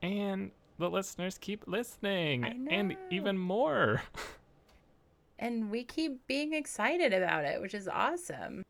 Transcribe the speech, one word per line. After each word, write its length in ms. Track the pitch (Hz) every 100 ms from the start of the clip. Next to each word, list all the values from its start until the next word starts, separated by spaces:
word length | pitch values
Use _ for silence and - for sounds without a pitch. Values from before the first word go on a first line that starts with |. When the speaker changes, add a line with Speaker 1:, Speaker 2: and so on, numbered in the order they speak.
Speaker 1:
And 500 | 175 202 202 196 196 - _ -
the 120 | 175
listeners 480 | 180 190 - 180 -
keep 260 | - 208 -
listening. 760 | 196 240 - 202 196 156 127
Speaker 2:
I 60 | 123 240 277
Speaker 1:
And 200 | 196 202
Speaker 2:
know. 60 | - -
Speaker 1:
even 260 | 180 196 190
more. 640 | 180 202 302 285 120 113 -
<laughs> 40 | - - - _ _ _ - _ _ _ _ _ -
Speaker 2:
And 320 | 233 233 214
we 120 | 226
keep 420 | 247 - 320 254 -
being 260 | 269 302
excited 580 | 311 294 - 220 349 302
about 320 | 185 175 160
it, 160 | 147 -
which 140 | 190
is 160 | 208 190
awesome. 760 | - 226 349 - 131 82 -